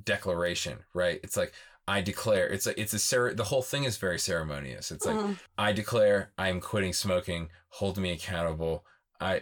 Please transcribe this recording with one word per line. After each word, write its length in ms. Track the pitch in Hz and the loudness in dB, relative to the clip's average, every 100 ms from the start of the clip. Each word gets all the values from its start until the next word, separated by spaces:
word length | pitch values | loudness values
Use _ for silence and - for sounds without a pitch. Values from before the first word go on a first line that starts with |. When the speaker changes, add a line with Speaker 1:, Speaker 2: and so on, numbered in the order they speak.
Speaker 1:
declaration, 760 | 101 98 95 85 87 85 82 60 - 90 | -2 -2 0 0 0 -2 -4 -8 -8 -2
right? 240 | 90 80 | 0 0
It's 160 | - - | -4 -2
like, 160 | - - - - - | -2 -4 -20 -12 -2
"I 140 | 101 | 0
declare." 460 | 95 - 113 101 90 | 0 -2 2 4 4
It's 180 | 95 110 | 0 -2
a, 160 | - | -2
it's 120 | 104 107 | -2 0
a 40 | |
cer-, 360 | - 127 123 110 | 2 2 2 0
the 80 | |
whole 180 | 110 135 | 0 0
thing 220 | 127 143 | 0 0
is 140 | 135 107 | -2 -2
very 200 | 95 85 | -2 0
ceremonious. 720 | - 85 78 71 67 64 - | 0 -2 -2 -4 -8 -8 -10
It's 160 | 78 - | -4 -2
like, 100 | 220 | 0
Speaker 2:
Mm. 220 | 202 190 - - | -2 -4 -8 0
Speaker 1:
"I 160 | 104 | 2
declare 600 | 104 107 117 104 101 92 - | 2 2 4 6 6 2 -2
I 140 | 95 | 0
am 100 | 90 | 0
quitting 340 | - 107 95 | 0 0 0
smoking. 560 | 85 101 90 - 85 82 - _ | 0 0 0 0 -4 -6 -12 _
Hold 260 | - 98 95 | -4 -2 0
me 120 | 92 | -2
accountable." 760 | 82 - 87 85 80 82 82 - _ _ - | -2 -4 -2 0 0 -2 -2 -6 _ _ -6
I, 200 | 90 92 | -2 -2